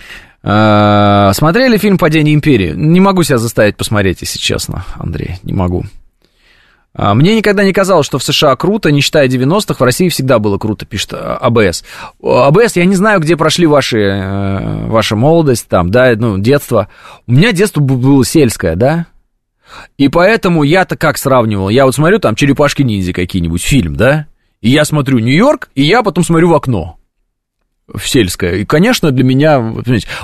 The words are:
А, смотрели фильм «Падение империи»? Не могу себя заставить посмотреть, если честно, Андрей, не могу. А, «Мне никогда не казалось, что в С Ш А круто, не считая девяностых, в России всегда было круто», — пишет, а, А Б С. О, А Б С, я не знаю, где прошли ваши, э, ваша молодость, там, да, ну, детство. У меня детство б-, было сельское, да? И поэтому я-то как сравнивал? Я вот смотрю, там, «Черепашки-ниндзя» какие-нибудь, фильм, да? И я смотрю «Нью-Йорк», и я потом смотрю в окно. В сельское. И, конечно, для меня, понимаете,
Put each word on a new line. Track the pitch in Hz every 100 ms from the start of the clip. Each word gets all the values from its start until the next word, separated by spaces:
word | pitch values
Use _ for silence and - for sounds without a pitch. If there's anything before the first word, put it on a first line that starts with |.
| - - - _ -
А, | 104 107 104 104 104 104 101 101
смотрели | - 151 196 262 220
фильм | 208 185
«Падение | 175 160 151 151
империи»? | 151 123 87 76
Не | 151 180
могу | 196 190
себя | 156 127
заставить | 113 - 104 -
посмотреть, | 110 107 95 85
если | - -
честно, | - 55 - - - -
Андрей, | - - - 90
не | 82
могу. | 85 90 90 98 - - _ _ _ _ _ _ _ _
А, | - 104
«Мне | 107 165 220
никогда | 208 202
не | 196
казалось, | 190 190 180 139
что | -
в |
С | -
Ш | 143 151
А | 131
круто, | 170 214 165
не | 143
считая | - 156 131
девяностых, | 127 127 196 - 151
в |
России | 147 - 180
всегда | - 131 120
было | 107 98
круто», — | 110 104 -
пишет, | 101 -
а, | - - -
А | 127
Б | 117 98
С. | 85 - - - -
О, | - 127
А | 135
Б | 165 233
С, | 175
я |
не | 180 190
знаю, | 214 202
где | 151 160
прошли | 160 160 165
ваши, | 147 127 117
э, | 101 98 95 98 98 98 110 104 110
ваша | 110 107 107
молодость, | 135 165 151 123 -
там, | 98 87
да, | 120 127 110
ну, | 117 95
детство. | 107 143 - 117 - - - - -
У |
меня | 127 226
детство | 175 208 151
б-, | 135 131
было | 131 143 120
сельское, | 165 127 - 92 82
да? | 127 165 170 _ _ _ _ _ _ - - -
И | 139
поэтому | 165 185 226 190 170
я-то | 143 180 180 143
как | 160 -
сравнивал? | 135 131 110 101 95
Я | 117 135
вот | 123
смотрю, | 156 208
там, | 113 104
«Черепашки-ниндзя» | 139 143 143 - 131 101 90
какие-нибудь, | 87 90 95 82 85
фильм, | - 139 85 71
да? | 120 156 147 _ _ _
И | -
я | 147
смотрю | 294 156 131 127
«Нью-Йорк», | 113 147 262 311 -
и | -
я | 143 240
потом | 214 175 165
смотрю | 165 175
в |
окно. | 156 - 107 80 - _ _ _ _ _ _ _ _ -
В | - -
сельское. | 139 95 - 90 92
И, | 101
конечно, | 151 214 247 165
для | 127 127
меня, | 131 156 143
понимаете, | 113 113 117 123 - -